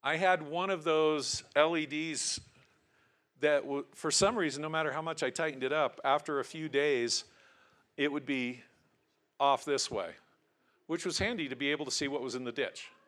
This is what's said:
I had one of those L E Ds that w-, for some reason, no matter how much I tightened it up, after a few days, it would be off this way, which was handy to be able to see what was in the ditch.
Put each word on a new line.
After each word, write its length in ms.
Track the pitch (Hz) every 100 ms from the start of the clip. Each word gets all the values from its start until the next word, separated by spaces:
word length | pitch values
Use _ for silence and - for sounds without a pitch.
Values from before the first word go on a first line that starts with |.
I 140 | 139 160
had 240 | 185 185
one 280 | 151 165 190
of 140 | 185
those 600 | 156 156 156 156 127 - - 147
L 220 | 156 170
E 80 | 156
Ds 560 | 151 160 143 - - - _ _ _ _ _ _ _ _ _
that 220 | 147 143
w-, 240 | 135 139 -
for 180 | - 160
some 260 | - 196 233
reason, 240 | 165 139
no 80 | 156
matter 220 | 160 156
how 100 | 135
much 220 | 160 160
I 60 | 135
tightened 340 | 123 160 131
it 80 | 131
up, 300 | 151 135 -
after 360 | 135 147 - 143
a 40 |
few 240 | 127 160 156
days, 560 | 135 147 131 117 - - _ - _ _ _ _ -
it 160 | 143
would 140 | 143 139
be 380 | 135 123 123 - _ _ _ _ _ _ _
off 240 | 139 135
this 260 | - 139 -
way, 260 | 110 85 - _ _ _ _ _ _ _
which 180 | 165 185
was 140 | 175
handy 280 | 196 233 143
to 80 | 123
be 160 | 143
able 140 | 147 143
to 60 |
see 160 | - 143
what 140 | 139
was 140 | 127 123
in 80 |
the 80 | 123
ditch. 380 | 117 117 - - -